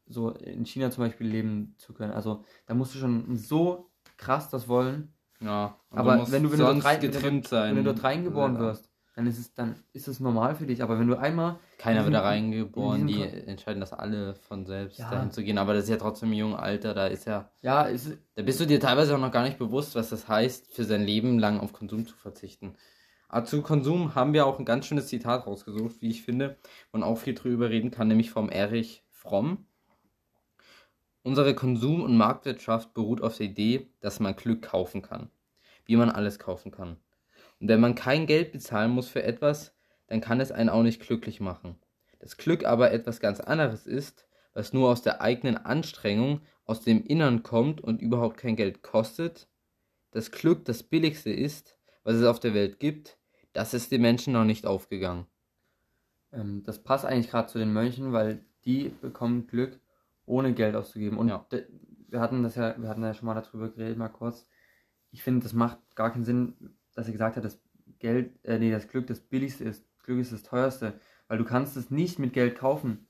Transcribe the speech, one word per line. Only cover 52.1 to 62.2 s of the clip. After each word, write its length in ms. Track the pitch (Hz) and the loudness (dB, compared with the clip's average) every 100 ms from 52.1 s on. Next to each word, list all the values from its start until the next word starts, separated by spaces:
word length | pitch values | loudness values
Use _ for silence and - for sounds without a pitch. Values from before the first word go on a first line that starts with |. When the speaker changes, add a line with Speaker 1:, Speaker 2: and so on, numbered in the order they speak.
Speaker 2:
es 100 | 117 | 4
auf 160 | 117 117 | 6 4
der 140 | 120 | 2
Welt 240 | 104 101 - | 2 0 0
gibt, 380 | 147 151 - - _ _ _ | -4 -4 -10 -20 _ _ _
das 220 | - 113 | -6 -4
ist 160 | - - | -4 0
den 100 | 131 | 4
Menschen 300 | 117 120 120 | 4 4 2
noch 120 | 120 | 2
nicht 220 | 110 107 - | 4 2 0
aufgegangen.“ 600 | 98 - 98 92 87 87 _ _ _ _ _ _ _ _ _ _ | -4 -4 -4 -4 -4 -10 _ _ _ _ _ _ _ _ _ _
Speaker 1:
Ähm, 300 | 127 101 101 | -10 -8 -8
das 200 | 101 107 | -10 -8
passt 220 | - 139 | 0 0
eigentlich 260 | - 123 117 | 2 0 0
grad 200 | 117 113 | -2 -2
zu 80 | 117 | -2
den 140 | 110 | 0
Mönchen, 400 | 107 120 123 135 | 2 0 -2 -2
weil 320 | 117 110 107 - _ | 0 0 -2 -10 _
die 260 | - 131 139 - | -2 -2 -2 -8
bekommen 460 | 131 - 120 120 117 | -12 -6 -2 -2 -2
Glück, 340 | 120 131 - _ _ _ _ - | -2 -4 -6 _ _ _ _ -4
ohne 260 | 123 135 | 0 2
Geld 240 | 113 110 107 | 2 2 0
auszugeben. 420 | 107 107 104 104 | -6 -6 -4 0
Und 100 | 117 | 0
Speaker 2:
Ja. 180 | 98 - | 0 -6
Speaker 1:
de-, 160 | 127 - - - - - | -8 -8 -18 -20 -20 -10
wir 120 | 120 | -4